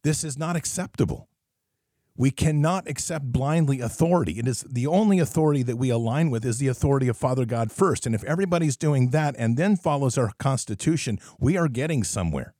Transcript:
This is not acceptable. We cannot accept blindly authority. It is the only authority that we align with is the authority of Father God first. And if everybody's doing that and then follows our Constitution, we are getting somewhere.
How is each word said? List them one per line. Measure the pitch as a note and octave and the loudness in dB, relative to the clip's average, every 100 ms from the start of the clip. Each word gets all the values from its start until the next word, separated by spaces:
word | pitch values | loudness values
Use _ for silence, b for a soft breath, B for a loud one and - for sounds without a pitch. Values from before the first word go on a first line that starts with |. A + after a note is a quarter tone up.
This | D3 D#3 | -2 -2
is | D#3 C3+ | -6 -6
not | D#3+ E3+ | -4 -4
acceptable. | - - F#3+ - E2+ - - _ _ _ _ _ _ _ _ - | -4 -6 -4 0 0 -2 -12 _ _ _ _ _ _ _ _ 0
We | C3 | 0
cannot | - D#3+ D3+ D#3 F#3 - | 2 0 2 2 0 -4
accept | C3+ - D#3+ C3+ | -8 -6 -6 -2
blindly | B2 C3+ E3 D3 C3+ | -2 2 2 2 0
authority. | A#2 - E3 F3 B2 F#2+ | -4 -2 2 2 0 -2
It | A#2+ | -4
is | B2 - | -4 -6
the | B2 C3+ | -4 0
only | F3+ A3 F#3+ | 2 4 4
authority | D3 D#3+ D#3 C#3+ | 2 2 2 2
that | B2 A#2 | 0 -2
we | C3 | 0
align | A#2 A2+ C3+ E3 | 0 0 0 0
with | A#2 | 0
is | B2 A#2 | -2 0
the | C3+ | -2
authority | B2 C#3+ C#3 B2+ | 0 2 2 2
of | A2+ | 0
Father | C3+ C3 A#2 | -2 0 -2
God | A#2 A2 | -2 -2
first. | - F#3 B2 | 0 0 2
And | A#2+ G#2+ | -2 -4
if | |
everybody's | B2 E3 F#3+ F3 D#3 B2+ | -2 -2 0 0 0 0
doing | D#3 C#3 B2 | 0 2 2
that | D3+ D3+ A2+ | 2 0 0
and | A#2 A#2+ | 0 2
then | F#3+ G3 | 2 2
follows | E3 C#3+ C3+ C3+ | 2 0 0 0
our | A2+ - | -2 0
Constitution, | C3+ C3 - G#2 - E3 - G2+ B B | -2 -2 -4 -2 0 0 -2 -6 B B
we | C3 F#3 | 0 2
are | D#3+ | 0
getting | A#2+ D#3 D3 | 0 -2 0
somewhere. | G2 G#2+ E2 C#2+ - | -2 -2 -2 -4 -8